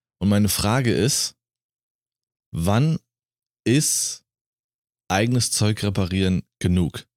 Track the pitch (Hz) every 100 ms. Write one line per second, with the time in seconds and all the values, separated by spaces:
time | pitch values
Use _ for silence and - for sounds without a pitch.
0 | _ - 98 101 104 - 101 127 120 69
1 | 120 - - _ _ _ _ _ _ _
2 | _ _ _ _ _ 80 87 110 156 -
3 | _ _ _ _ _ _ 107 139 156 -
4 | - - _ _ _ _ _ _ _ _
5 | - 95 117 123 - - 107 104 101 98
6 | 90 95 92 92 - - 92 90 80 -
7 | -